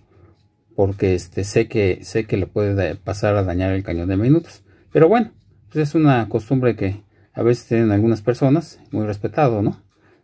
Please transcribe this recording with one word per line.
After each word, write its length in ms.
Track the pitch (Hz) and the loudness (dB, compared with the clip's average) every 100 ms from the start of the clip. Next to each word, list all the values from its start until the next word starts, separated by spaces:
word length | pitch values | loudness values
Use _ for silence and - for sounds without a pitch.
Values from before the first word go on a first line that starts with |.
| _ _ - _ _ _ _ - | _ _ -20 _ _ _ _ -2
porque 400 | 98 98 98 90 | -2 0 0 -2
este, 260 | - - | -4 -8
sé 240 | 95 117 113 | -2 -2 0
que, 380 | 113 98 - | 0 0 -2
sé 220 | - 113 110 | -4 -6 -2
que 100 | 104 | -4
le 100 | 90 | -4
puede 300 | 107 104 98 | -4 -2 -2
da-, 180 | 85 | -2
pasar 400 | - - 101 107 | -4 -10 -4 0
a 80 | 104 | 0
dañar 300 | 95 87 92 | 0 -2 -2
el 100 | 95 | -2
cañón 260 | 92 85 87 | -4 -4 -2
de 80 | 95 | 0
minutos. 460 | 120 165 - - _ _ _ | 2 2 0 -12 _ _ _
Pero 160 | 147 160 | 4 4
bueno, 240 | 233 220 - _ _ _ | 4 0 -8 _ _ _
pues 160 | 151 147 | -4 -2
es 80 | 165 | 2
una 320 | 151 123 107 | 4 2 0
costumbre 480 | 110 - 135 127 104 | -4 -2 0 0 0
que 260 | 98 101 - _ _ | -2 -6 -12 _ _
a 100 | - | -2
veces 240 | 113 120 - | 0 0 0
tienen 240 | 113 113 | 0 2
algunas 320 | 101 113 110 | 2 2 0
personas, 560 | 123 120 135 160 165 - - | -2 0 2 2 -2 -14 -10
muy 120 | 104 | -6
respetado, 560 | 107 104 107 - 139 107 | -6 -6 -6 0 0 0
¿no? 220 | 107 - _ _ _ _ | -2 -4 _ _ _ _